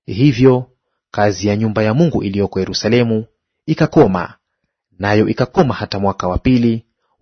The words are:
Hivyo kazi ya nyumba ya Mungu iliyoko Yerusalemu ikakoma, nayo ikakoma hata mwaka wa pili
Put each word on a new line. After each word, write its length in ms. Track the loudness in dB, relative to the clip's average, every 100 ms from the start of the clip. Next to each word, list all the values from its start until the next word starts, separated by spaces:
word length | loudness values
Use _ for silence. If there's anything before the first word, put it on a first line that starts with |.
| -10
Hivyo 640 | 0 2 4 4 4 -2 _ _ _ _
kazi 360 | -2 -2 0 -2
ya 80 | 0
nyumba 280 | -2 0
ya 100 | 0
Mungu 300 | 2 0 0
iliyoko 360 | -2 -2 -2 -4
Yerusalemu 680 | -6 -4 0 2 2 -2 -6 _ _ _ -6
ikakoma, 680 | -2 2 4 4 0 -6 -14 _ _ _ _ _ -6
nayo 280 | 0 0 0
ikakoma 460 | -2 -2 0 0
hata 260 | -2 -8 -4
mwaka 280 | -4 -4 -4
wa 100 | -2
pili 480 | 0 2 2 -2 -8 _ _ _